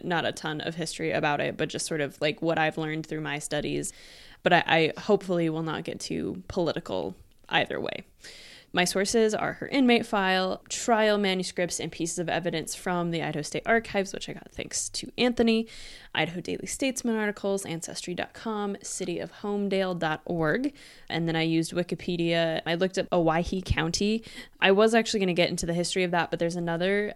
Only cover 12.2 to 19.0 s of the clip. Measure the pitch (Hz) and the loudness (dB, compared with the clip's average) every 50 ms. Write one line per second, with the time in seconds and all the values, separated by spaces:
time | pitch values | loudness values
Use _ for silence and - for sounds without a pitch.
12.2 | 175 160 - 160 170 175 165 160 - - - - - 190 180 175 170 175 165 165 | -4 -2 -2 -2 -2 -2 -2 -4 -4 -6 -8 -6 -4 -2 0 0 0 0 -2 -2
13.2 | 147 151 156 156 147 - - 156 - - 226 226 226 - - 202 190 196 - - | -2 -2 -4 -4 -4 -4 -6 -4 0 2 2 2 2 0 -2 -2 -2 -2 -6 -10
14.2 | - - - - - - - - - - - - - - - - - - - - | -8 -10 -12 -12 -14 -14 -12 -12 -10 -8 -6 -6 -6 -6 -6 -8 -10 -6 -2 2
15.2 | 233 247 240 - 233 226 226 226 226 226 - - - - - - - - - - | 2 2 4 4 4 4 4 2 0 -2 -8 -16 -16 -16 -18 -18 -16 -8 -2 -2
16.2 | 160 160 165 185 170 - - - 185 185 - - 277 269 254 - - 240 226 220 | -2 -2 -2 -6 -6 -6 -6 -6 -6 -8 -4 -2 0 0 0 0 -2 -2 0 0
17.2 | 214 208 208 - - 196 196 196 196 - 165 165 - - - - - - 180 170 | 0 -2 -2 -2 -2 -2 -2 -2 -2 -4 -6 -6 -8 -8 -10 -10 -8 -8 -6 -6
18.2 | - - - - - 226 220 208 208 202 202 - - - - - | -6 -8 -10 -10 -8 -6 -4 -4 -4 -4 -4 -6 -8 -10 -8 -6